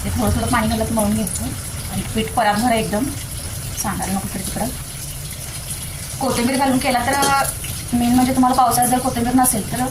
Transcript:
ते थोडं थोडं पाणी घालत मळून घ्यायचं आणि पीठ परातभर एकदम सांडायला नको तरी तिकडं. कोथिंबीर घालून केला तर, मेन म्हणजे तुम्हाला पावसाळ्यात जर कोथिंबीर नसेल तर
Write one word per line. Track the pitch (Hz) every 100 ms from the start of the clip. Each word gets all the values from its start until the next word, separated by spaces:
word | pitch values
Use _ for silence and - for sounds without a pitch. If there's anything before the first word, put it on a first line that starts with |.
ते | 202
थोडं | - 208 -
थोडं | 220
पाणी | 240 220
घालत | 226 220
मळून | 226 202
घ्यायचं | 214 202 - 262 - - - -
आणि | 202 175
पीठ | 220 -
परातभर | 247 214 208 247
एकदम | 226 175 208 285 - - - - - - -
सांडायला | 208 185 180
नको | 190 -
तरी | 190
तिकडं. | 190 196 226 - - - - - - - - - - - - - - -
कोथिंबीर | 269 233 240 269
घालून | 269 262
केला | 277 247
तर, | 254 277 277 277 - - - - - 240
मेन | 240
म्हणजे | 247 254
तुम्हाला | 262 254 254
पावसाळ्यात | 247 240 247
जर | 254
कोथिंबीर | 262 240 233
नसेल | 254 254 214 180
तर | 233 254